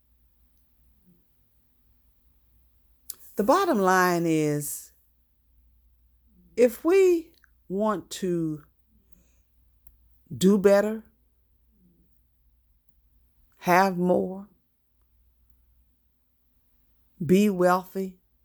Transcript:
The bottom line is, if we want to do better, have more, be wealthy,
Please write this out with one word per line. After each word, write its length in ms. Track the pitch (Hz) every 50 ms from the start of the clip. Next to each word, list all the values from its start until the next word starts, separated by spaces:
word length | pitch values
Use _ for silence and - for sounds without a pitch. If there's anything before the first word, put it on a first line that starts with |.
| _ _ _ _ _ _ _ _ _ _ _ _ _ _ _ _ _ _ _ _ _ 185 175 _ _ _ _ _ _ _ _ _ _ _ _ _ _ _ _ _ _ _ _ _ _ _ _ _ _ _ _ _ _ _ _ _ _ _ _ _ _ - - - - - -
The 80 | - 202
bottom 340 | 214 302 381 403 349 285 202
line 480 | 190 185 185 185 180 180 175 170 170
is, 640 | 165 160 156 151 151 147 147 147 - - - - - _ _ _ _ _ _ _ _ _ _ _ _ _ _ _ _ _ _ _ _ _ _ _ _ _ _ _ _ _ _ _ _ _
if 280 | 214 240 240 233 - -
we 460 | 330 370 392 381 370 349 330 330 - _ _ _ _ _ _ _ -
want 420 | 180 196 214 214 208 170 - -
to 540 | - - - 185 175 170 165 156 151 147 - _ _ _ _ _ _ _ _ _ _ _ _ _ _ _ _ _ _ _ _ _ _ _ _ _ _ _ _ _ _ _ _ - -
do 220 | 117 175 190 202 202
better, 460 | 185 196 202 202 202 214 220 220 - _ _ _ _ _ _ _ _ _ _ _ _ _ _ 190 185 _ _ _ _ _ _ _ _ _ _ _ _ _ _ _ _ _ _ _ _ _ _ _ _ _ _ _ _ _ _ _ _ _ _ _
have 400 | - 180 175 185 190 196 185 175
more, 500 | 175 180 180 196 196 180 190 196 202 - _ _ _ _ _ _ _ _ _ _ _ _ _ _ _ _ _ _ _ _ _ _ _ _ _ _ _ _ _ _ _ _ _ _ _ _ _ _ _ _ _ _ _ _ _ _ _ _ _ _ _ _ _ - 180
be 240 | 139 185 196 208 208
wealthy, 680 | 190 175 180 180 180 190 180 - - 196 190 185 185 _ _ _ _ _ _